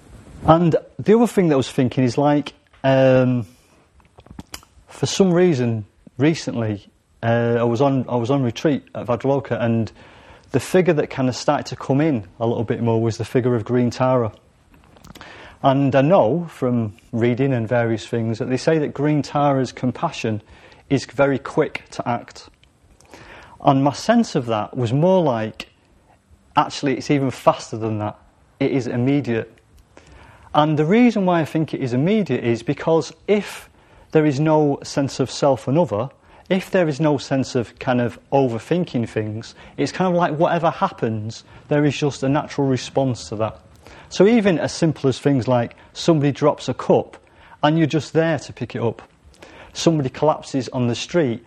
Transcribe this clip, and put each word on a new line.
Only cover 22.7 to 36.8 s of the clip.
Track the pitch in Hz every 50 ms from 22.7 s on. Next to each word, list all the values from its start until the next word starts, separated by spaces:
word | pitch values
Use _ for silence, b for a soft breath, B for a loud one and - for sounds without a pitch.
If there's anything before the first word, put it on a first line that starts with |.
| _ _ _ _ _ _ B B B B B B B B B B B B -
And | 143 139 135 139
my | 143
sense | - - - - 233 233 220 - -
of | 151 120
that | 117 110 107 104 - -
was | 131 120 107
more | 127 143 165 185 190 185
like, | 165 139 120 110 110 107 - - - - _ _ _ _ _ _ _ _ _ _ _ _ _ _ _ _ -
actually, | 147 151 143 - - 147 139 127 127
it's | - -
even | 147 139 135 127
faster | - - - 160 - - - - 120
than | 110 113 110 110 104
that. | 104 107 - - _ _ _ _ _ _ _ -
It | 139 -
is | 131 135 110 117
immediate. | - 120 123 135 143 147 120 120 113 113 - - - _ _ _ _ - _ _ _ B B B B B B B B B B B
And | B 151 151 156 156
the | 139 156
reason | 156 208 240 247 240 208 208 190
why | 180 175 165
I | 147
think | - - 160 156 -
it | - -
is | 135 120
immediate | 120 127 147 185 220 220 190 - 127 -
is | 113 120 117 107 -
because | - 143 - - 165 165 160 - - - _ - -
if | 208 208 190 - - - - - b b b b b b b b
there | - 160 151
is | 151 131 135
no | 156 160 156 156 151 143 139 -
sense | - - - 151 139 123 - -
of | 131 -
self | - - 156 143 131 131 - -
and | 139 170
other, | 175 117 104 104 123 135 - b b b b b b b
if | 190 185 - -
there | - 190